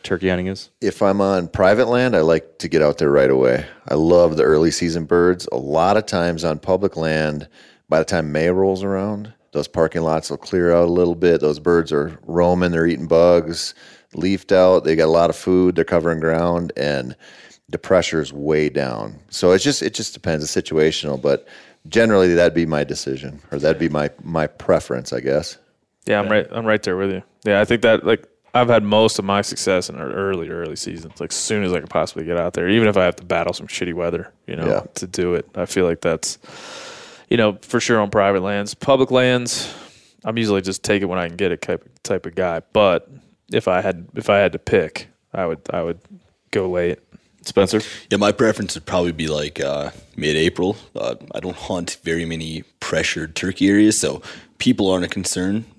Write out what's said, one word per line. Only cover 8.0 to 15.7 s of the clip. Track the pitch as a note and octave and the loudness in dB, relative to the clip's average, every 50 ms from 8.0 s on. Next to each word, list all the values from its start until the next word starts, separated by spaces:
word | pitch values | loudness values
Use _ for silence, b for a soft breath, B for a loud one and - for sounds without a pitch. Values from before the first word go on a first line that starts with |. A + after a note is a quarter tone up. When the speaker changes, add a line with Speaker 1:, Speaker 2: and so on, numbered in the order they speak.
| D#2+ | 0
Speaker 2:
time | - G2+ E2+ D#2+ D2+ D2 | 0 -2 -2 -2 -2 -2
May | D#2 E2 F2 | 0 0 0
rolls | F2+ F#2+ F#2+ G2 F#2+ F#2 G2 | 2 2 2 0 0 -2 -4
around, | G2 G2 F#2+ G2 G#2+ G#2 G2+ G#2+ A2+ - _ _ _ - | -4 -4 -4 -4 -6 -6 -8 -12 -14 -18 _ _ _ -6
those | D2 D2 - | -6 -6 -4
parking | - F2 E2 D#2+ - E2+ | 0 0 0 0 0 -2
lots | E2 D#2+ D#2+ D#2+ - - | 0 0 0 -2 -2 -6
will | C#2+ | -10
clear | - - - G2 F2+ F2 E2+ E2+ | -10 -6 -4 -2 0 2 4 4
out | E2+ F2 E2+ | 4 4 4
a | |
little | F2 F2+ F2 F2 E2+ | 2 2 2 2 0
bit. | E2 F2+ F2 E2+ D2+ | 2 2 2 4 4
Those | D2 D2+ D2 D2+ | 2 0 -2 0
birds | D2+ F2 E2+ E2+ D#2+ D#2 D#2 | 0 2 2 2 2 0 -2
are | C#2+ D2 E2+ D#2+ - - | -2 -2 -4 -8 -12 -12
roaming, | - E2 F2 F2 F2 F2+ F2+ F2+ F2 | -4 0 2 2 2 2 2 0 0
they're | E2+ E2 E2 | 2 2 2
eating | E2+ E2 C2 D#2+ | 2 0 -2 0
bugs, | D#2+ E2 E2 E2+ F2 F2 E2+ D2+ D#2+ E2+ - - - B B B B B B B B - | 2 4 6 6 6 6 4 2 0 -6 -8 -8 -10 B B B B B B B B -8
leafed | D#2+ E2+ F#2+ G2 F#2 - - | -4 -2 -2 -2 -4 -2 2
out, | G2 F#2 F#2 F#2 F#2 E2 - | 4 6 6 6 6 4 4
they | D#2 D#2+ | 2 2
got | D#2+ D#2+ | 2 4
a | D#2 | 4
lot | E2 E2 E2+ E2 | 4 4 4 2
of | D#2 | 0
food, | - - F#2 F#2 F#2 F#2 F2+ | -2 0 2 2 4 4 4